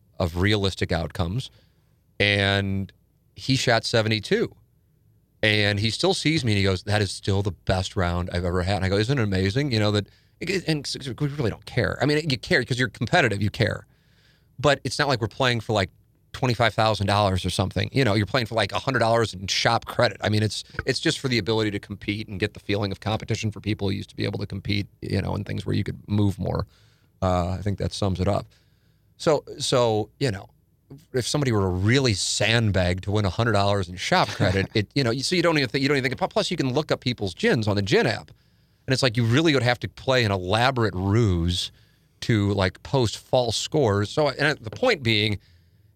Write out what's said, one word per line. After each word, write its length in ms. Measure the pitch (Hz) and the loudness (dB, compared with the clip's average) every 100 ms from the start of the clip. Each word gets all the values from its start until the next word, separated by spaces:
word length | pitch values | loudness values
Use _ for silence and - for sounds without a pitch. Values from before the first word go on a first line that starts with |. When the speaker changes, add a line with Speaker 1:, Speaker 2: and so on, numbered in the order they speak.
| _ - | _ -4
Speaker 1:
of 200 | 90 87 | -4 0
realistic 520 | 101 107 98 - 87 | 2 2 0 -4 -4
outcomes. 640 | 85 80 - 85 113 - _ _ _ _ _ _ - | -2 -4 -4 -4 -4 -8 _ _ _ _ _ _ 0
And 720 | 101 101 98 101 98 98 95 - _ _ _ - | 2 4 4 2 0 -4 -6 -12 _ _ _ -16
he 180 | - | -2
shot 300 | 131 - 113 | -2 2 0
seventy-two. 680 | - 117 110 110 - 214 208 - _ _ _ _ _ _ _ - | 2 0 2 0 0 -2 -2 -8 _ _ _ _ _ _ _ -2
And 340 | 107 107 104 101 | 2 2 2 2
he 120 | 110 | -2
still 220 | - 180 | 0 0
sees 320 | 185 147 160 | 0 0 0
me 80 | 117 | 0
and 60 | 101 | 2
he 60 | |
goes, 180 | 98 92 | 2 0
"That 200 | - 104 | 0 0
is 100 | 98 | 0
still 280 | - - 98 | -4 -2 -2
the 100 | 101 | -2
best 420 | 82 - 92 90 | -6 -2 -2 -2
round 360 | - 87 87 90 | -2 -2 -2 -2
I've 120 | 87 | -4
ever 180 | 90 90 | -2 -2
had." 140 | 90 98 | 0 0
And 80 | |
I 40 | 92 | 0
go, 80 | 101 | 0
"Isn't 200 | 110 143 | 0 0
it 60 | |
amazing?" 480 | 104 95 95 117 147 | 0 2 0 0 0
You 80 | 110 | 0
know, 140 | 104 | 2
that, 160 | 104 101 _ _ - 160 190 156 | 0 -2 _ _ -14 -4 -4 -2
and 260 | 156 120 - 135 113 | -4 -4 -10 -10 -4
we 80 | 147 | -4
really 220 | 147 113 | -2 -4
don't 160 | 80 - | -4 -6
care. 320 | - 87 - | -2 -2 0
I 20 | |
mean, 240 | 139 151 160 | 0 0 0
you 80 | 123 | -4
care 280 | - 165 | 0 0
'cause 160 | 120 123 | 0 -2
you're 80 | 127 | -2
competitive, 520 | - 113 180 127 101 | -2 0 2 2 2
you 100 | 104 | -2
care. 360 | - 117 - - _ _ _ _ _ _ - | 0 -2 -2 -10 _ _ _ _ _ _ -2
But 220 | 147 139 | 0 0
it's 160 | 123 - | -2 -2
not 80 | 143 | 0
like 120 | 123 | 2
we're 60 | 107 | -2
playing 360 | - 131 117 | 0 2 2
for, 100 | - | 0
like, 180 | 107 95 _ _ _ _ | 0 0 _ _ _ _
twenty-five 420 | - 127 113 117 | -4 -2 2 2
thousand 340 | - 110 104 98 | 2 0 0 0
dollars 360 | 101 101 92 | 2 2 2
or 60 | 92 | -2
something. 400 | - 95 95 104 | -2 -2 -2 -2
You 120 | 135 | 0
know, 100 | 117 | 2
you're 100 | 104 | 2
playing 220 | 101 135 113 | 0 -2 -2
for, 80 | |
like, 160 | 110 101 | -2 -2
a 80 | 95 | -2
hundred 220 | - 127 | -4 0
dollars 340 | 113 117 110 | 2 2 0
in 140 | 92 95 | -4 -6
shop 360 | - 123 113 | -2 0 0
credit. 340 | - - 120 - | -2 0 0 0
I 80 | 98 | 0
mean, 160 | 107 | 0
it's, 180 | 107 - - - - | 0 -4 -12 -10 -4
it's 140 | 123 | -2
just 180 | 165 - | -2 -2
for 80 | 135 | -2
the 120 | 120 | -2
ability 340 | 101 110 107 | 0 0 0
to 80 | 101 | -4
compete 480 | - 98 - 104 110 | -8 -10 -6 -6 -6
and 100 | 98 | -4
get 160 | 107 | -4
the 60 | - | -6
feeling 320 | - 101 101 | -4 -2 -2
of 80 | - | -4
competition 500 | 98 107 - 113 107 | -4 -4 -4 -4 -4
for 100 | 98 | -6
people 280 | 101 104 101 | -6 -2 -2
who 80 | 98 | -4
used 140 | 98 | -6
to 40 | |
be 100 | - | -6
able 140 | 110 104 | -6 -2
to 80 | 101 | -2
compete, 400 | 98 - 104 98 - | -4 -2 -4 -4 -10
you 180 | - 98 | -4 -4
know, 140 | 90 | -2
in 80 | 92 | -4
things 240 | 101 101 101 | -4 -6 -2
where 80 | |
you 80 | 101 | -2
could 160 | 98 90 - | -2 -8 -4
move 320 | 104 101 92 | 0 0 0
more. 300 | 90 82 - _ _ _ _ - | -4 -4 -6 _ _ _ _ -4
Uh, 280 | 92 90 87 | 0 0 0
I 140 | 92 | -4
think 160 | 101 95 | -4 -4
that 140 | 95 | -4
sums 280 | - 101 90 | -2 -2 0
it 80 | 92 | 0
up. 180 | 98 - _ _ _ _ _ _ - | 0 -4 _ _ _ _ _ _ -4
So, 260 | 170 147 - - | 0 0 -2 -8
so, 500 | - 131 120 107 107 - | 0 2 2 2 -2 -4
you 100 | 135 | -4
know, 180 | 95 - _ _ _ _ 139 _ | -4 -10 _ _ _ _ -20 _
if 140 | 127 - | -4 -2
somebody 240 | 147 135 | -2 2
were 120 | 107 | 2
to 40 | 95 | 2
really 480 | 90 101 135 131 | 2 2 4 2
sandbag 880 | 95 - - 107 117 110 95 90 92 | 0 -2 0 2 2 2 2 2 0
to 80 | 98 | -2
win 140 | 104 | 0
a 60 | 104 | 0
hundred 240 | - 117 | 0 0
dollars 340 | 101 101 101 85 | 2 2 0 -2
in 80 | 90 | -6
shop 320 | - 180 139 | 0 2 0
credit, 400 | - 101 95 92 | 0 0 2 0
Speaker 2:
<laughs> 40 | |
Speaker 1:
it, 140 | 110 98 | -2 -2
you 80 | 139 | 0
know, 80 | 123 | 0
you, 140 | 127 | 0
so 100 | - | 0
you 80 | 185 | 2
don't 160 | 170 156 | 2 2
even 100 | 131 | 0
think, 140 | 143 | 0
you 60 | 135 | 0
don't 80 | 143 | 2
even 200 | 127 - | 0 -2
think, 140 | 190 | -2
plus 180 | 220 190 | -2 -2
you 40 | 165 | -2
can 160 | 135 | 0
look 200 | 123 156 | 0 -2
up 80 | 104 | -2
people's 340 | 123 120 101 | -2 -4 -6
gins 320 | - 233 147 107 | 0 2 2 2
on 80 | |
the 80 | 101 | 0
gin 240 | 101 190 165 | 2 2 2
app. 240 | 101 - - _ _ _ _ - | -2 -8 -20 _ _ _ _ -4
And 60 | |
it's 100 | 131 | 0
like, 140 | 131 113 | 2 2
you 80 | |
really 280 | 113 123 165 | 4 4 4
would 120 | 135 | 4
have 160 | 117 117 | 2 0
to 80 | 101 | -2
play 340 | - - 127 | -6 0 2
an 60 | 110 | 4
elaborate 640 | 98 90 107 127 127 110 | 0 2 2 2 4 0
ruse 800 | 92 98 110 110 87 85 90 - - _ _ _ - | 2 2 4 4 4 2 0 -4 -10 _ _ _ -16
to, 340 | - 110 101 | -2 2 2
like, 280 | 101 92 - | 2 0 -2
post 360 | - 139 113 - | -4 0 0 -4
false 360 | - 127 120 - | -2 0 0 -2
scores. 520 | - 151 120 101 104 | -2 0 2 2 0
So, 200 | - 143 | 0 -2
and 280 | 127 143 139 | 0 -2 -2
the 120 | 110 | -8
point 320 | - 254 185 | -2 0 2
being, 360 | 117 104 107 101 _ - _ _ _ | 2 2 2 -2 _ -20 _ _ _